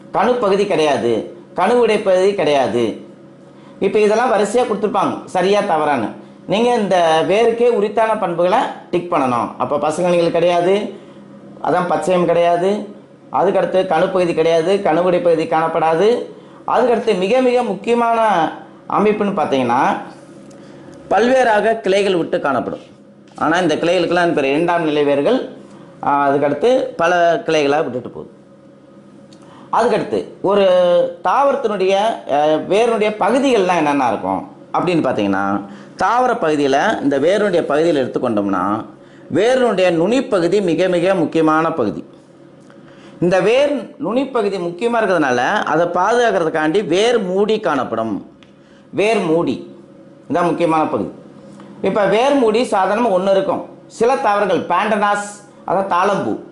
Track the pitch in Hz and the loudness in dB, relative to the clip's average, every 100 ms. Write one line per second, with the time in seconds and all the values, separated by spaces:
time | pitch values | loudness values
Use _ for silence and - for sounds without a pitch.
0 | - 160 208 240 202 196 202 165 151 127 | -6 -2 0 0 0 0 0 0 2 0
1 | 117 110 - - - - 190 247 226 214 | 0 -2 -4 -14 -10 -2 0 2 2 2
2 | 202 185 190 202 151 143 123 117 113 - | 2 2 2 2 2 2 2 0 -2 -4
3 | - - - - - - - - 196 214 | -14 -20 -20 -20 -20 -20 -20 -4 0 2
4 | 214 220 240 208 202 240 240 202 202 196 | 2 2 2 0 2 0 0 -2 -2 0
5 | 156 - - 185 185 202 190 160 147 135 | -2 -4 -6 -2 2 2 2 0 0 0
6 | 104 - - - - 190 240 240 202 180 | -4 -8 -18 -16 -4 0 2 0 2 2
7 | 165 160 156 202 233 233 240 214 208 220 | 4 2 2 2 2 2 2 2 0 0
8 | 220 214 185 170 180 226 - - - 180 | 0 0 -2 0 2 2 0 -6 -6 -4
9 | 170 165 127 120 98 - 120 143 151 156 | -2 0 0 0 -4 -6 -4 -2 -2 0
10 | 180 175 170 165 170 175 175 202 226 - | 0 2 2 2 2 2 2 0 -2 -10
11 | - - - - - - - 170 175 156 | -20 -20 -20 -20 -20 -8 -2 -2 0 -2
12 | - 180 170 170 170 175 185 214 214 - | 0 0 2 2 2 2 0 -2 -6 -16
13 | - - - 131 175 190 175 185 185 160 | -20 -20 -6 0 0 2 0 0 0 0
14 | 185 185 180 160 160 165 165 196 196 160 | 0 0 0 0 2 2 2 0 2 2
15 | 180 175 175 160 160 156 160 165 160 165 | 2 2 2 0 0 0 0 0 0 2
16 | 208 247 - - - - - 180 240 226 | 2 0 -4 -14 -20 -12 -2 0 2 2
17 | 220 190 190 254 254 240 233 185 196 233 | 0 0 0 2 2 0 -2 -4 -2 0
18 | 233 226 220 180 156 - - - - 156 | 2 2 2 2 0 -4 -16 -20 -6 0
19 | 208 208 202 170 - 135 123 123 175 - | 0 0 -2 -2 -2 0 0 0 0 -2
20 | - - - - - - - - - - | -8 -18 -20 -20 -20 -20 -20 -20 -20 -20
21 | - 190 240 262 240 208 208 226 190 190 | -2 0 2 4 4 2 2 0 0 0
22 | 196 180 156 175 147 127 - - - - | 2 0 -2 -2 0 -2 -4 -8 -14 -20
23 | - - - - 135 170 175 151 165 185 | -20 -20 -20 -4 0 2 0 0 0 0
24 | 170 175 175 147 135 147 175 170 156 147 | 0 0 2 0 0 0 0 0 0 0
25 | 143 143 151 254 - - - - - - | 2 2 2 0 -2 -12 -20 -20 -20 -8
26 | - 143 143 147 143 147 233 262 - - | -2 0 2 2 0 0 2 2 0 -2
27 | 170 175 170 165 - 156 139 147 143 123 | 0 2 2 2 0 0 2 0 -2 -6
28 | 113 80 71 - - - - - - - | -10 -12 -16 -20 -20 -20 -20 -20 -20 -20
29 | - - - - - - - 185 233 202 | -20 -20 -20 -20 -20 -20 -4 0 0 0
30 | - 104 - - 170 202 196 180 180 175 | -2 -4 -6 -4 -2 2 4 4 4 2
31 | 175 - - 226 277 269 220 202 185 196 | 0 -2 -2 0 0 0 -2 -2 0 0
32 | 220 - - 143 151 156 143 190 240 226 | 0 -4 -4 0 2 0 0 0 0 0
33 | 214 208 190 254 269 233 180 175 147 143 | -2 0 0 2 2 2 2 0 0 0
34 | 127 101 92 95 - - - 156 165 170 | 0 -2 -4 -4 -6 -16 -8 -4 0 0
35 | 131 113 101 98 98 101 - - - - | 0 0 0 0 -2 -4 -6 -16 -18 -4
36 | 190 233 254 220 160 151 139 135 190 - | 0 2 0 0 0 0 2 2 0 0
37 | 143 139 156 208 208 170 143 143 170 147 | -2 0 2 2 0 0 0 0 2 0
38 | 120 147 123 104 101 95 95 110 104 - | -2 -4 -2 -2 -2 -2 -2 -4 -6 -18
39 | - - - 147 220 262 247 196 185 170 | -20 -20 -6 -2 0 2 0 2 0 2
40 | 175 254 - 202 170 202 185 160 185 175 | 0 0 0 0 0 0 0 0 0 0
41 | 185 190 147 160 156 156 160 160 107 76 | 0 0 0 0 2 2 0 -2 -4 -4
42 | - - - - - - - - - - | -12 -20 -20 -20 -20 -20 -20 -20 -20 -20
43 | - - 175 185 185 254 285 277 196 - | -20 -4 2 2 4 2 2 -2 -8 -10
44 | 156 240 277 233 202 185 175 175 233 233 | -4 -2 -2 -2 -2 -4 -6 -6 -4 0
45 | 214 175 139 123 135 208 - 156 175 180 | 0 0 0 0 0 -2 -2 0 0 0
46 | 190 240 233 190 160 151 156 175 185 175 | 0 2 0 0 -2 0 0 0 0 0
47 | 226 233 185 190 214 220 180 139 117 113 | 2 0 -2 -2 0 0 -2 -2 -4 -4
48 | 113 90 - - - - - - - 131 | -4 -6 -10 -20 -20 -20 -20 -20 -10 -2
49 | 208 220 175 160 139 120 - - - - | 0 0 0 0 0 -4 -10 -20 -20 -20
50 | - - - 151 175 156 165 160 151 123 | -20 -20 -6 -2 0 0 0 0 0 -4
51 | 85 - - - - - - - 196 208 | -6 -10 -20 -20 -20 -20 -20 -6 -4 0
52 | 190 208 269 285 226 214 247 208 185 208 | 0 2 2 2 2 2 0 0 0 0
53 | 240 185 196 196 170 170 - - - - | 0 0 2 0 0 -4 -8 -18 -20 -2
54 | 226 262 220 202 202 165 - 175 208 208 | 0 0 0 0 0 0 0 -2 0 0
55 | 202 208 - - - - - 180 190 175 | 0 -2 -6 -14 -20 -14 -4 -4 0 0
56 | 196 190 117 - - | 0 0 -4 -6 -6